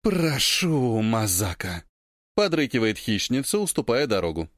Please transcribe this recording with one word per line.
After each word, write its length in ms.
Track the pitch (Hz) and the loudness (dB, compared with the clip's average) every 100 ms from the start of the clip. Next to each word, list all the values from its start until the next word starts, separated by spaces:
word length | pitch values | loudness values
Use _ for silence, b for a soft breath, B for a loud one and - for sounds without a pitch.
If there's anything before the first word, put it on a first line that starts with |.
«Прошу, 1000 | 226 175 160 135 - - 180 151 127 113 | 0 2 0 0 0 0 2 2 2 2
Мазака!» — 800 | 110 113 107 90 98 87 95 85 - _ _ _ _ - | 2 2 0 0 -2 -4 -8 -8 -14 _ _ _ _ 0
подрыкивает 640 | 202 160 139 123 110 101 | 2 2 0 2 0 0
хищница, 640 | - 104 - 127 135 208 | -2 -2 0 -2 0 -2
уступая 480 | 202 - 123 120 147 | -2 -2 0 0 2
дорогу. 420 | 101 85 80 80 | 0 0 -4 -8